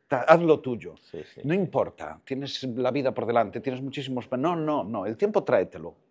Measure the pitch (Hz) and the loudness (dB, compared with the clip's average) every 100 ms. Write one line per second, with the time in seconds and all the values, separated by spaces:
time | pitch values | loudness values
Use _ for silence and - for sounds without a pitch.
0 | _ 131 123 170 170 147 135 117 87 78 | _ 0 8 8 8 4 2 -6 -8 -18
1 | _ 82 76 - 131 185 160 127 95 - | _ -14 -14 -8 -2 0 0 0 -2 -4
2 | 78 78 - 135 139 - 131 117 123 135 | -12 -12 -10 -8 -8 -8 -8 -2 -2 0
3 | 127 120 113 117 107 120 120 127 135 139 | -2 -2 0 2 0 -2 -6 -6 -8 -8
4 | 131 127 110 120 156 170 156 147 95 113 | -6 -8 -6 -2 -2 -2 -2 -2 -4 -6
5 | 95 113 202 214 151 120 90 85 78 - | -6 -2 0 0 2 2 2 -4 -14 -16
6 | _ | _